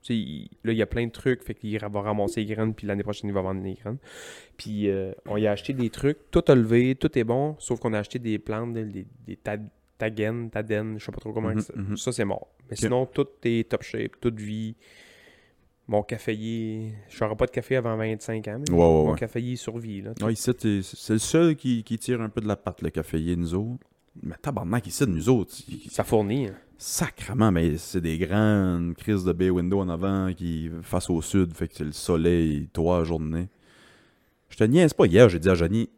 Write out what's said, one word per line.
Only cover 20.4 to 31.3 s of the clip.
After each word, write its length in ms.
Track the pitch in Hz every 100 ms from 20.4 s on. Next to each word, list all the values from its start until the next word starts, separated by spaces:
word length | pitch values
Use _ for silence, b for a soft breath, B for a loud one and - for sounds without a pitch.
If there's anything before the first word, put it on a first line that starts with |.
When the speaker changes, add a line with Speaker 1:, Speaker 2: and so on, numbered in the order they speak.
| - 120
Speaker 2:
t'es, 240 | 110 101
c'est 320 | 95 - -
le 60 | 110
seul 360 | - 160 170 151
qui... 280 | 127 120
qui 160 | - 113
tire 220 | - 123
un 80 | 110
peu 120 | 110
de 60 | 107
la 80 | 101
patte, 260 | - 87
le 80 | 85
caféier, 460 | 80 78 82 80 87
nous 180 | 85
autres. 300 | 90 110 123 _ _ _ -
Mais 100 | - 87
tabarnak, 460 | - 139 87 117 -
ici, 160 | - 139
de 60 |
nous 180 | 82 87
autres, 240 | 127 90 - -
il 200 | - -
Speaker 1:
Ça 120 | -
fournit, 440 | 113 113 101 127 117
hein. 60 | 92 _ _
Speaker 2:
Sacrement, 760 | - - 170 - - 127 110
mais 240 | 87 82 73
c'est 240 | - 92
des 160 | 82 80
grandes 760 | 85 101 107 104 92 87 85 82
crises 280 | - 101
de 80 | 90
bay 180 | 85 92
window 280 | 90 87 98
en 80 | 92
avant 460 | 85 95 98 92
qui, 360 | 87 87 80 82 82
face 280 | 82 90 -
au 120 | 82
sud, 320 | 78